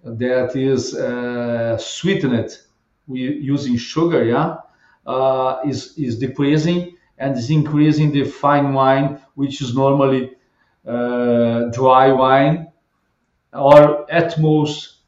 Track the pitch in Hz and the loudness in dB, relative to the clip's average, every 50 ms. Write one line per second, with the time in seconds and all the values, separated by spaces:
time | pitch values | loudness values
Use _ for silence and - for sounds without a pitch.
0 | _ - 117 110 123 127 127 127 120 - - 135 131 135 135 120 113 - - - | _ -16 -10 -6 -4 -2 -2 -2 -2 -2 -4 -2 -2 0 0 0 -2 -4 -8 -6
1 | 139 123 123 123 123 123 120 120 120 120 117 117 117 117 113 113 - - - - | -6 -6 -6 -6 -6 -6 -6 -6 -6 -4 -4 -4 -2 -4 -4 -4 -6 -10 -12 -6
2 | - 175 196 170 - 135 123 113 101 - - - _ _ _ _ _ _ _ _ | -2 -2 -2 0 0 -2 -2 -2 -2 -6 -10 -16 _ _ _ _ _ _ _ _
3 | _ - 131 127 127 131 147 - 143 131 139 143 - 123 120 117 - - - 156 | _ -12 -10 -8 -6 -6 -6 -6 -4 -4 -4 -2 -2 -2 -2 -2 -4 -4 -2 -2
4 | 170 170 165 135 113 110 117 135 156 175 - - - - _ _ _ _ _ _ | 0 0 2 0 0 0 0 0 -2 -2 -4 -8 -14 -20 _ _ _ _ _ _
5 | _ - 127 131 131 135 131 131 131 131 135 - - 147 127 117 - - - - | _ -6 -4 -2 0 0 0 0 0 -2 -4 -4 -4 -6 -6 -6 -8 -12 -10 -8
6 | 147 123 110 110 135 131 - - 143 139 151 156 156 170 175 175 175 - - _ | -6 -6 -4 -4 -6 -6 -4 -2 0 2 2 2 0 0 -2 -2 -4 -6 -12 _
7 | _ _ _ - 127 139 135 123 113 120 160 156 147 151 151 147 151 156 151 151 | _ _ _ -8 -6 -4 -4 -4 -2 0 0 0 0 0 2 2 2 4 4 2
8 | 156 147 143 143 131 - - - - 143 147 143 143 139 135 135 135 131 135 135 | 2 0 0 0 -2 -4 -4 -2 0 2 2 2 2 0 0 2 2 2 2 2
9 | 143 143 143 - - _ _ 139 139 139 - - 139 120 117 135 135 139 139 143 | 0 -2 -4 -8 -14 _ _ -6 -6 -6 -4 -6 -8 -4 -2 0 2 2 2 2
10 | 139 135 131 131 123 123 - _ _ _ _ _ _ _ _ _ _ - 120 120 | 2 2 0 0 -2 -6 -10 _ _ _ _ _ _ _ _ _ _ -8 -6 -4
11 | 120 123 123 123 120 120 120 120 120 117 117 117 120 120 117 123 131 131 131 131 | -4 -4 -2 -2 0 0 2 2 2 2 0 0 -2 -4 -2 0 2 4 6 6
12 | 135 135 135 127 131 131 135 135 143 151 160 170 - - _ _ _ _ _ _ | 6 4 4 2 2 4 4 4 4 2 0 -2 -6 -12 _ _ _ _ _ _
13 | _ _ _ _ _ _ _ _ _ _ - 143 143 139 147 147 147 147 147 - | _ _ _ _ _ _ _ _ _ _ -8 -2 4 8 10 10 10 8 4 0
14 | - - 156 170 165 156 - 156 156 156 151 151 147 147 - - - - - _ | -6 -2 0 0 0 0 0 0 0 2 2 2 0 -2 -4 -8 -12 -18 -20 _
15 | _ | _